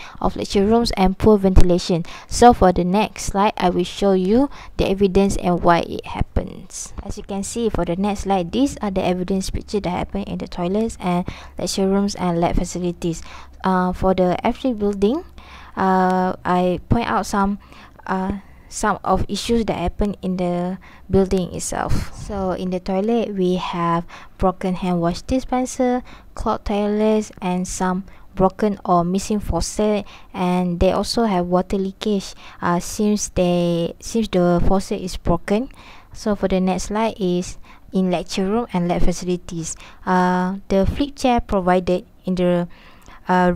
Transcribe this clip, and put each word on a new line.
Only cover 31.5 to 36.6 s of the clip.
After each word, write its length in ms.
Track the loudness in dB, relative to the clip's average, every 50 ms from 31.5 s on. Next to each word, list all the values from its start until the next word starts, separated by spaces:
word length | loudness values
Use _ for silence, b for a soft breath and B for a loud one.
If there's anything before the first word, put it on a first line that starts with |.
| 0 0 0 0 -2 -4
leakage, 560 | -4 -4 -6 -4 -2 -2 -2 -2 -4 -6 B B B B B B
uh, 200 | -2 -2 0 -2
since 480 | -2 -4 -4 -2 0 0 0 0 -2 -4
they, 640 | -2 0 2 2 2 2 2 0 0 0 -2 -4 -6 -10
since 280 | -10 -4 -2 -2 -2 0
the 340 | 2 2 4 4 4 4 4
faucet 340 | 4 4 2 0 -2 -6 -6
is 160 | -6 -8 -8
broken. 540 | -4 -2 0 0 0 0 0 -2 -2 -2 -4 B B B B B B B B
So 220 | -12 -6 -4 -2 -2
for 140 | 0 0 0
the 120 | 0 2